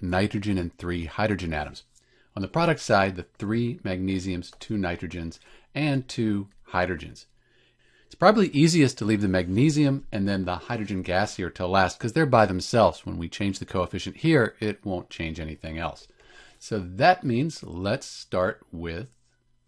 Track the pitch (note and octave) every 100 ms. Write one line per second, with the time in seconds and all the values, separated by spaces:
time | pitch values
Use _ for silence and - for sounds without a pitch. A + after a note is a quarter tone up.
0 | F#2 F#2 G2+ G#2+ G2+ F#2+ E2+ - F2 F2
1 | E2 - G#2+ G2 F2+ D#2 C#2+ - - _
2 | _ _ _ - G2 E3 E3+ D3+ - G#2
3 | F#2+ F2+ - - G2+ A#2 A#2+ D3 G#2 F#2
4 | F#2+ F#2+ F#2 F2+ - - - A2 F2 F2
5 | F2 F2 E2 - _ - _ C#3 D3+ C#3
6 | B2+ - A2 G2+ F#2+ - - F#2+ F2+ F2
7 | E2 - - _ _ _ _ _ _ _
8 | _ - F3+ G#3+ F3+ C#3+ D#3+ E3+ C3 -
9 | G#2 G#2+ G2+ F#2 F2+ G2 D3+ D3 C#3+ C#3
10 | - G#2+ G2 G2 F2+ F2 - A#2+ G2+ F#2+
11 | F2+ F2+ G#2+ - F2 - F2+ G2 F2+ -
12 | A#2 D#3+ D#3 A#2+ G#2 F#2 - A#2+ F#2+ -
13 | - F2 E2+ - G2 F#2 - F#2+ F2 F#2
14 | - - D#3+ D#3 A2 - G#2+ G2+ G#2 F2+
15 | - - E2 D#2 D#2 D2+ D#2+ E2 E2 -
16 | - _ _ - - _ - A2 F2 F#2+
17 | D#3+ F3+ D3 A#2+ D#3+ - - E2 G2 B2+
18 | - - - F#2 F#2 - _ F2 E2 E2+
19 | B2+ _ _ _ _ _